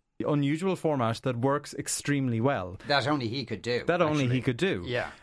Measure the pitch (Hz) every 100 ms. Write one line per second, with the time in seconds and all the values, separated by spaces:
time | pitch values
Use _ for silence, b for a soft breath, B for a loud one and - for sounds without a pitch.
0 | _ - - 147 143 156 190 175 160 143
1 | 113 113 135 120 131 143 143 - - -
2 | - 143 135 113 123 131 90 95 - 143
3 | 123 147 113 131 - 104 - 120 - 175
4 | 160 151 131 127 120 117 190 117 85 120
5 | 80 B